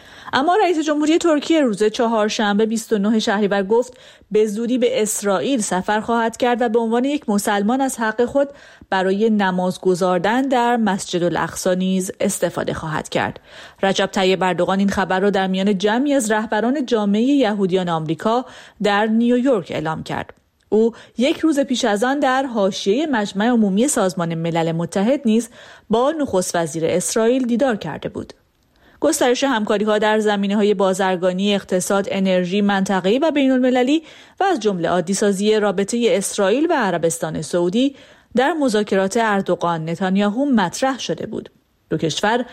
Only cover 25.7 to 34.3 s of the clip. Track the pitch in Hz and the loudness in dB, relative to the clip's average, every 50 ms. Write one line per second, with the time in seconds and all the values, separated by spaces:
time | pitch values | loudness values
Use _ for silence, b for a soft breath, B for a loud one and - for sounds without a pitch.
25.7 | B B B - 214 226 247 285 330 320 285 - - 185 180 - - 175 165 156 | B B B -2 0 2 2 0 0 -2 -2 -2 -2 -2 -2 -2 -2 -2 -2 -4
26.7 | 143 165 160 160 - 180 180 - - 233 220 226 254 269 262 233 240 214 277 269 | -4 -4 -2 -2 0 -2 -2 -2 -2 0 0 2 2 0 0 -2 0 0 0 0
27.7 | 226 202 - 160 139 - - 170 - - - - - _ _ _ _ _ b b | 0 -2 -6 -8 -10 -8 -10 -10 -8 -10 -12 -12 -14 _ _ _ _ _ b b
28.7 | b b b b b b - 285 330 - 311 254 247 247 277 277 262 220 208 202 | b b b b b b 0 0 0 2 2 2 2 2 0 0 0 0 0 0
29.7 | 220 202 214 214 214 214 214 214 214 220 214 214 208 202 202 196 196 220 202 208 | 0 0 0 0 0 2 2 2 2 2 2 2 0 0 0 0 0 2 2 2
30.7 | 208 190 202 190 190 180 196 185 185 175 175 185 180 185 196 208 202 196 196 - | 2 2 2 0 0 0 0 0 0 0 0 0 0 0 0 0 0 -2 -2 -2
31.7 | 190 185 180 - 208 196 196 - - 196 190 190 185 185 180 175 185 208 202 202 | -2 -2 0 0 0 0 0 -2 -2 0 0 2 2 2 0 0 0 0 2 2
32.7 | 202 196 190 190 202 185 175 190 214 269 311 320 285 294 269 262 262 254 254 254 | 2 2 0 0 0 0 2 2 2 2 2 0 2 2 2 2 2 2 2 2
33.7 | 247 254 247 247 294 330 311 B B B B B | 2 2 2 2 2 0 -2 B B B B B